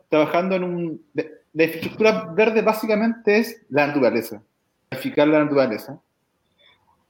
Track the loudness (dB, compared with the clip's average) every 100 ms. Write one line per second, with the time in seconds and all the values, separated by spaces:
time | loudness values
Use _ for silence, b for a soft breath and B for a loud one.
0 | _ 0 2 0 0 -2 -4 -6 -6 -10
1 | _ -8 -8 -12 _ 0 0 -2 -8 0
2 | 2 2 -2 0 2 2 0 0 0 0
3 | 0 -2 2 2 0 -6 -4 0 0 2
4 | 2 0 -4 -12 _ _ _ _ -16 -10
5 | -4 0 2 2 2 0 0 -2 -10 -18
6 | _ _ _ _ _ _ b b b b
7 | _